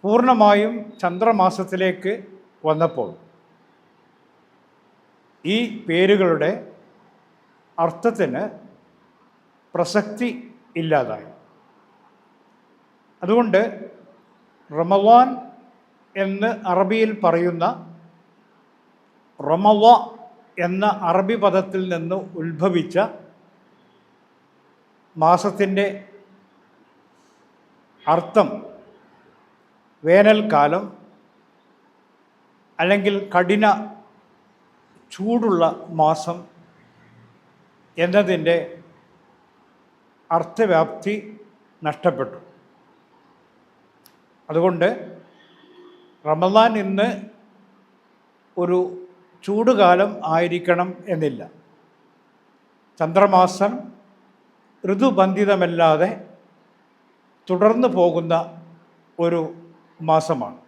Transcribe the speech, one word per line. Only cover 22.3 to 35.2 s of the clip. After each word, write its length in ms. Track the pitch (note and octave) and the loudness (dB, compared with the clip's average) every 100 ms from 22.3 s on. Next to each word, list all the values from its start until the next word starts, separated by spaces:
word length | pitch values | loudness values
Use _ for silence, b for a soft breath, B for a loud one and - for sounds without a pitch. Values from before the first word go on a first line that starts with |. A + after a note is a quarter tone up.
| F3 | -10
ഉത്ഭവിച്ച 560 | E3 D#3 F#3+ F3 - - A3 - - _ _ _ _ _ _ _ _ _ _ _ _ _ _ _ _ _ _ E3 | -10 -4 -2 -2 -2 -2 -2 -6 -20 _ _ _ _ _ _ _ _ _ _ _ _ _ _ _ _ _ _ 0
മാസത്തിൻ്റെ 640 | D#3 F3 G3 G3+ G3 G3 G3+ G3 - - _ _ _ _ _ _ _ _ _ _ _ _ _ _ _ _ _ _ - E3 | 2 2 0 -2 -2 0 -4 -6 -18 -20 _ _ _ _ _ _ _ _ _ _ _ _ _ _ _ _ _ _ 0 0
അർത്ഥം 320 | E3 G#3+ F#3+ - - - - _ _ _ _ _ _ _ _ _ _ _ D3+ | 2 0 0 -4 -16 -20 -20 _ _ _ _ _ _ _ _ _ _ _ 2
വേനൽക്കാലം 760 | F#3 G#3 G#3+ G#3+ D3+ D3 F3 G3+ - - _ _ _ _ _ _ _ _ _ _ _ _ _ _ _ _ - | 6 6 4 2 2 2 0 -6 -18 -20 _ _ _ _ _ _ _ _ _ _ _ _ _ _ _ _ -4
അല്ലെങ്കിൽ 340 | E3+ G3+ G3 G3+ G3 | 0 2 0 -4 0
കഠിന 340 | F3 F3+ G#3 G#3+ G3+ - - - _ _ _ _ _ _ _ _ _ _ | 0 2 2 2 0 -4 -16 -20 _ _ _ _ _ _ _ _ _ _
ചൂടുള്ള 480 | - | -8